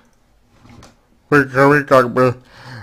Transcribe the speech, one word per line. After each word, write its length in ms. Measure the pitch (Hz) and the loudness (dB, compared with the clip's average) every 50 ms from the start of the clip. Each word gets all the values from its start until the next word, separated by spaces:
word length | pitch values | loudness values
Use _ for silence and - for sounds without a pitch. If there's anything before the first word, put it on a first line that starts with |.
| _ _ _ _ _ _ _ _ _ _ _ _ _ - - - - - _ _ _ _ _ _ _ - | _ _ _ _ _ _ _ _ _ _ _ _ _ -20 -20 -20 -20 -20 _ _ _ _ _ _ _ -2
Вы, 160 | 147 143 135 | 0 0 0
к-, 240 | 131 127 131 139 143 | 0 -2 0 2 2
вы 160 | 147 147 139 | 2 0 0
как 260 | - 139 131 123 120 | 2 2 2 2 0
бы, 240 | 113 127 127 127 120 - - _ - - - - 127 113 | 0 0 0 0 -2 -4 -12 _ -20 -20 -20 -20 -20 -20